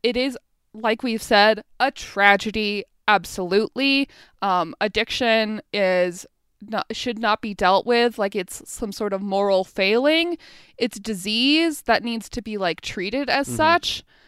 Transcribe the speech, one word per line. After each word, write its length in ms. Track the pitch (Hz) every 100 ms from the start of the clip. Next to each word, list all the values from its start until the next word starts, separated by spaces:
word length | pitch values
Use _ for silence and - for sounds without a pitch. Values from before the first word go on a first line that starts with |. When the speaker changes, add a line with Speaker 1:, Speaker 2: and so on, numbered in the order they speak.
Speaker 1:
It 140 | 233 247
is, 200 | 269 247 _ _ _
like 280 | 214 226 220
we've 200 | 254 220
said, 400 | - 214 214 214 - -
a 100 | 262
tragedy. 920 | - - 196 202 202 214 220 208 208 - _ -
Absolutely. 1000 | 202 - - 175 196 220 247 277 269 269 - - -
Um, 340 | 180 180 165 -
addiction 800 | 208 - 233 - 240 226 214 214 -
is 520 | 208 190 180 180 175 - _ _ _
not, 240 | 208 214 -
should 260 | 226 247 220
not 220 | 220 214
be 120 | 220
dealt 300 | 202 185 196 -
with 320 | 240 240 226
like 180 | 202 202
it's 260 | 185 - -
some 220 | - 214
sort 200 | - 208
of 80 | 196
moral 440 | 202 196 202 190
failing. 760 | 190 - 190 226 285 320 339 330 - - - -
It's 200 | 240 202
disease 800 | 220 196 196 220 262 311 330 294
that 220 | - 220
needs 240 | 233 226 -
to 100 | 247
be, 140 | 220 208
like, 220 | 180 165
treated 480 | - - 190 254 262
as 180 | 277 277
Speaker 2:
Mm-hmm. 80 | 247
Speaker 1:
such. 480 | 311 349 - - - _